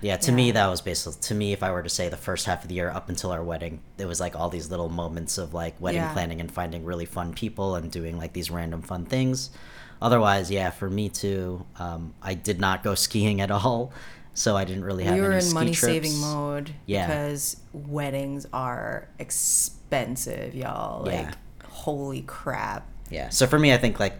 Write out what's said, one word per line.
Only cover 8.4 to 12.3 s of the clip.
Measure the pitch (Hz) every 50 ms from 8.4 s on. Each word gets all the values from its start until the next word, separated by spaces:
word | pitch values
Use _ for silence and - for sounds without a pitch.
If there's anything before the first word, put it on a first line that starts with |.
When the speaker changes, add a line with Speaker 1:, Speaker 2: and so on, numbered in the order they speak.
| 85 -
Speaker 1:
random | 85 87 85 82 82 85
fun | 82 - 92 90 85
things. | - 131 131 131 131 131 127 - - - - - - - - - - - -
Otherwise, | - 117 120 117 107 101 98 98 92 87
yeah, | 98 98 92 87
for | - - 98 95
me | 95 104 107 98
too, | - - - 98 98 95 92 90 90 87 - - - -
um, | 87 87 85 85 82 82 - -
I | - 98